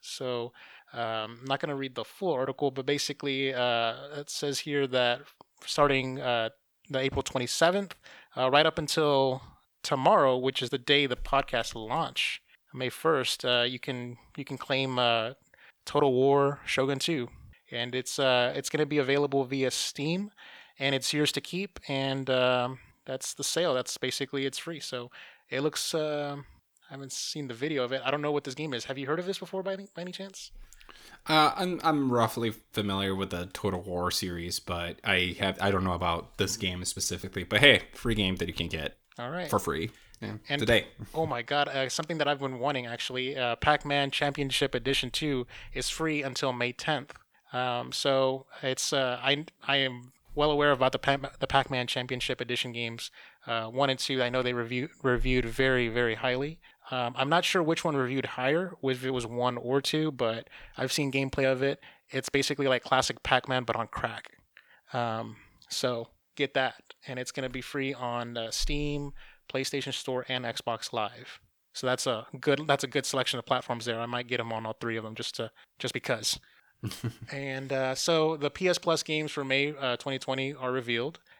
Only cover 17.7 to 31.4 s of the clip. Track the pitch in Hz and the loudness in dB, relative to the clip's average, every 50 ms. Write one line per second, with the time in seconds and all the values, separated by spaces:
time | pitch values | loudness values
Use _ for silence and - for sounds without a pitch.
17.7 | 123 120 120 123 123 127 127 - - - 139 131 123 123 120 127 143 143 - - | -6 -6 -6 -4 -4 -4 -4 -4 -2 2 4 4 6 6 4 2 0 -2 -6 -2
18.7 | - 147 151 139 151 147 131 131 139 143 143 135 139 139 131 123 139 135 131 127 | 0 0 0 2 2 2 4 4 4 4 4 4 2 0 0 0 0 0 0 0
19.7 | - - - - - - 139 160 175 185 208 208 _ - - - - - - - | 0 0 -2 -4 -4 -2 -2 0 0 -2 -2 -6 _ -18 -20 -20 -20 -20 -20 -20
20.7 | _ - 139 139 139 131 - - 147 147 151 143 - 175 - - 175 180 202 - | _ -2 0 2 2 2 0 0 2 2 2 2 2 -2 -6 -4 -6 -6 -6 -6
21.7 | - - - - 139 135 135 135 135 135 131 135 131 127 127 127 127 123 123 127 | -10 -14 -6 -4 -2 -2 0 -2 -2 -2 0 2 2 4 6 4 4 4 2 -2
22.7 | 131 - - - _ _ - - 135 135 - - - - 143 - - 160 180 165 | -4 -8 -14 -20 _ _ -12 -10 -8 -8 -8 -8 -8 -4 -4 -2 0 2 2 2
23.7 | 127 127 120 - - - 127 127 - - 139 - 143 135 135 135 - - - 165 | 2 0 0 -4 -6 -4 -4 -4 -2 -4 -4 -4 -2 -2 -2 -2 -4 -6 -8 -8
24.7 | 170 139 - - 131 123 120 123 - - - - - _ _ - 127 131 147 156 | -10 -10 -10 -8 -8 -8 -10 -10 -16 -20 -20 -20 -20 _ _ -6 -4 0 0 0
25.7 | - - - - - 160 156 151 151 147 147 143 143 143 135 - - _ _ _ | 0 -2 -4 -2 -2 -2 0 0 -2 -2 -4 -4 -6 -10 -12 -16 -20 _ _ _
26.7 | _ _ _ - 143 139 139 131 - - - - - 156 143 123 117 113 139 160 | _ _ _ -16 -14 -14 -12 -10 -8 -8 -8 -6 -6 -6 -6 -6 -6 -4 -2 0
27.7 | 151 139 123 120 135 135 123 131 143 151 143 151 147 143 - 139 131 151 156 151 | 0 0 0 0 -2 -2 0 0 0 0 0 0 0 0 -2 -4 -8 -6 -4 -4
28.7 | 127 113 - - 131 139 135 135 156 170 175 190 185 - 185 - 196 190 180 196 | -4 -4 -4 -6 -6 -6 -2 -2 -2 -2 -2 -4 -6 -6 -8 -8 -8 -6 -4 -4
29.7 | 190 190 196 - - 170 180 185 180 - 196 196 - - - - - - - - | -6 -6 -10 -14 -12 -10 -10 -10 -10 -10 -12 -12 -12 -16 -16 -16 -16 -18 -18 -20
30.7 | - - - - - - - - - - - - 156 156 | -20 -20 -20 -20 -20 -20 -20 -20 -20 -12 0 4 6 6